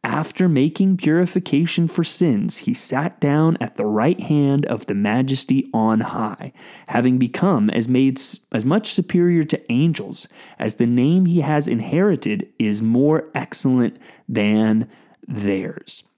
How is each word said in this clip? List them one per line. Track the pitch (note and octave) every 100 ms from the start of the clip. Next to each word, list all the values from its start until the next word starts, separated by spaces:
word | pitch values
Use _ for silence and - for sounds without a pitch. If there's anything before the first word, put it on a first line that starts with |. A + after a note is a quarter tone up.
After | - C#3+ D#3+ - F#3
making | C#3+ D3 - F#3+ F#3
purification | D3+ E3 F3+ F3 - C#3+ E3 - E3
for | -
sins, | E3 - F3 G#2+ A#2 -
he | -
sat | A#2+ - C3 D#3+ -
down | C#3+ D3 D#3+ -
at | A2+ -
the |
right | G#2+ G#2+ B2+ F#3
hand | - D3+ C#3 C#3
of | - A#2 -
the |
Majesty | G2+ G#2 A2+ C3+ C3+ - C3+ C3+
on | A#2+ A2 A2
high, | A2 - G#2+ G#2 C#3 - - - -
having | A#2+ B2+ B2+
become | B2 - F3+ D3+ G#2
as | - A#2
made | B2+ C3+ C3
s-, | - - _
as | A2+
much | A#2+ G3 G#3+
superior | - F3 F3+ F3 E3+
to | D#3 D3+ -
angels | A#2+ E3 D#3 G2 - - - - -
as | A2+ -
the | A#2+
name | A#2+ C3 F3+ F3+
he | F3
has | C#3 D3+ D3
inherited | A#2 A2+ D3 G3+ D#3+ - G#2 - _
is | A2 G#2
more | A2 A#2 C#3+ D#3 -
excellent | C#3 - - C3+ B2+ A#2 - - - -
than | A2+ G#2 G#2+ A2 A2 A#2 - _ _ -
theirs. | G#2+ G2+ F#2+ F#2 - - - _